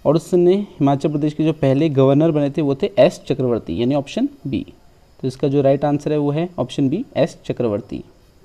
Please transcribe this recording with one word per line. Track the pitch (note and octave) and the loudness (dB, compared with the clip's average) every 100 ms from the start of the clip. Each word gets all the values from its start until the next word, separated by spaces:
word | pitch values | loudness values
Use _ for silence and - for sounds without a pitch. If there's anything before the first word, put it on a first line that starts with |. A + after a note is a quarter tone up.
| - | 0
और | D#3 | 0
उसने | - F3+ F3 G3 | 0 2 4 2
हिमाचल | G3+ - C#3 C#3 D#3+ | -2 0 0 2 0
प्रदेश | D3+ D3+ | -2 -2
के | D3+ | -2
जो | D#3 | -2
पहले | D#3 C#3 C3+ E3 | 0 0 2 2
governor | C3+ C3+ C#3 E3 | 2 4 4 2
बने | D3 C#3+ | 0 -2
थे | C#3 | -2
वो | C#3+ C#3 | -2 -2
थे | C3+ - | -2 2
एस | C#3+ - - | 2 2 -6
चक्रवर्ती, | C#3 B2+ A2 - E2+ | -2 -2 -2 -4 -2
यानी | A#2+ C#3+ | 0 -2
option | C#3 - C#4+ - C3+ | -4 -4 -4 -6 -8
B। | A2 - - _ _ _ _ | -6 -8 -16 _ _ _ _
तो | C3 | -8
इसका | - D3 | -4 -2
जो | C#3 | 2
right | C3+ C#3+ D3 | 2 2 0
answer | D3 - | -2 -2
है | D3+ | -2
वो | C#3+ | -2
है | D3 F3 - | -2 -4 -6
option | - - C#3 | -6 -2 -2
B, | F3 C4+ - | -2 -4 -2
एस | D#3+ - - | -2 -4 -8
चक्रवर्ती। | - A#2+ G#2 A#2 - - _ _ _ | -4 -2 -4 -6 -14 -14 _ _ _